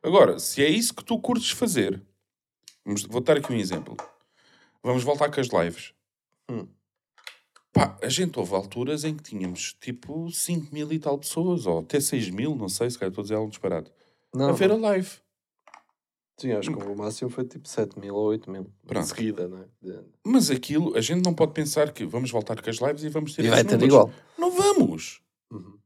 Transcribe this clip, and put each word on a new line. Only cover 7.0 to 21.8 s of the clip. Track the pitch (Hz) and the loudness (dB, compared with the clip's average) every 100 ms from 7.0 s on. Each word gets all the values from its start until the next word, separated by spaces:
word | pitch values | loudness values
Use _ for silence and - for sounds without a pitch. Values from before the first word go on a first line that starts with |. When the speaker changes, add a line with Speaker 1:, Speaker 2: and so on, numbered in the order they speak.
| _ _ - - _ _ _ | _ _ -20 -20 _ _ _
Speaker 1:
Pá, | - 151 - | 2 2 0
a | - | -4
gente | 135 180 127 | 0 -2 -2
houve | 90 | -2
alturas | 95 98 120 127 151 | -2 -2 -6 -4 -2
em | 156 151 | -4 -6
que | |
tínhamos, | - 104 92 90 - - | -10 -8 -6 -6 -10 -10
tipo, | - 120 - 156 170 | -12 -12 -10 -8 -8
cinco | 170 - 175 151 | -6 -4 -4 -4
mil | 151 151 | -8 -4
e | 160 | -2
tal | 156 143 | -2 -2
pessoas, | - - 180 170 104 | -4 -2 0 0 0
ou | 82 | -2
até | 80 147 | 0 -2
seis | 143 127 101 | 0 -2 -4
mil, | 95 143 | -2 -4
não | 135 95 | -2 -6
sei, | - 120 | -4 -4
se | 120 | -2
calhar | 95 | -6
estou | 95 | -6
a | |
dizer | 101 | -4
algo | 107 107 | -4 -4
disparado, | - 98 85 78 _ _ _ _ | -6 -4 -4 -6 _ _ _ _
Speaker 2:
Não, | 131 139 | -2 0
Speaker 1:
a | |
ver | - 190 | 4 4
Speaker 2:
não. | 220 | 4
Speaker 1:
a | 220 | 2
live. | 190 185 - _ _ _ _ _ - _ _ _ _ _ _ | 0 -2 -12 _ _ _ _ _ -20 _ _ _ _ _ _
Speaker 2:
Sim, | 135 | -4
acho | 107 95 | -2 -2
que | 113 | -6
Speaker 1:
Hum. | 98 | -6
Speaker 2:
o | 101 | -6
máximo | 107 113 123 | -6 -6 -8
foi, | 120 | -6
tipo, | 123 - - | -8 -10 -10
sete | - 104 - | -4 -4 -6
mil | 101 | -6
ou | 101 107 | -2 0
oito | 110 104 | 0 -4
mil. | 95 | -12
De | 98 _ - | -12 _ -8
Speaker 1:
Pronto. | 98 78 | -6 -6
Speaker 2:
seguida, | - 110 95 90 | -4 -4 -4 -8
não | 92 | -8
é? | 92 _ | -20 _
De | 92 101 - _ | -16 -16 -18 _
Speaker 1:
Mas | 208 254 156 | 2 4 4
aquilo, | 127 - 151 170 113 | 0 0 0 2 0
a | |
gente | 113 170 | 0 0
não | 180 | 0
pode | 165 156 | 2 0
pensar | 156 156 156 | 0 -2 0